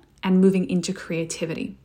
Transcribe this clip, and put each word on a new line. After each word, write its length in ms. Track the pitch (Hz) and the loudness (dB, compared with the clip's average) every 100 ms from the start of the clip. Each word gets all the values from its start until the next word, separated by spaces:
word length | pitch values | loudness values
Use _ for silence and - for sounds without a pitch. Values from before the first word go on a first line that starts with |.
| - _ | -16 _
and 200 | 190 185 | 0 4
moving 280 | 190 190 180 | 6 4 0
into 220 | 180 175 | -2 -2
creativity. 840 | 190 - 165 165 - 165 160 - - | -6 -6 -6 -6 -6 -6 -6 -10 -12